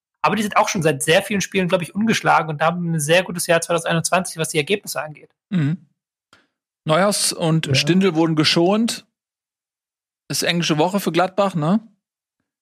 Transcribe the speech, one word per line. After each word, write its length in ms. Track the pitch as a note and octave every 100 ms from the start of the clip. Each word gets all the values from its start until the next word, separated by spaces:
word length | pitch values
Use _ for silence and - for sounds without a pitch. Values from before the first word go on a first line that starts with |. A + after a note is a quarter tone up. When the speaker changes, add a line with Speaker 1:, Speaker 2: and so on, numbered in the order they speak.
| _ _
Speaker 1:
Aber 120 | D#3
die 80 | G#3
sind 140 | G#3 -
auch 120 | G#3
schon 140 | G3+
seit 200 | D#3+ C#3+
sehr 200 | D#3 E3+
vielen 180 | G3 G3+
Spielen, 280 | - G3 F3
glaub 140 | F#3
ich, 120 | E3
ungeschlagen 540 | G3 A3 G#3 D#3 D3+ D#3+
und 120 | D3+
haben 320 | D#3+ F3 E3+
ein 60 | E3
sehr 220 | D3 F3
gutes 240 | F#3 F3 -
Jahr 140 | E3
zweitausendeinundzwanzig, 760 | - E3+ E3+ E3 D#3+ F3 F#3 D#3+
was 100 | D#3+
die 80 | D#3+
Ergebnisse 440 | C#3+ G3+ E3 C#3
angeht. 300 | D3+ D3 - _ _
Speaker 2:
Mhm. 360 | F#3+ C#3+ E3+ _ _ _ _ _ _ _ _ _ _
Neuhaus 480 | - D#3 G3+ - -
und 340 | - E3 D#3+ D#3
Speaker 1:
Ja. 80 |
Speaker 2:
Stindl 400 | C3 D3 F3+ F#3+
wurden 200 | D#3+ E3
geschont. 720 | D#3 D3 E3+ F3 G#3 A#3 - - _ _ _ _ _ _ _ _ _ _ _ _
Ist 140 | C#3+
englische 360 | - F3 D#3+ D3+
Woche 200 | E3+ G3+
für 140 | F#3+
Gladbach, 420 | E3 F#3 G3 G3+
ne? 240 | F3 D3+ A3 - _ _ _ _ _ _ _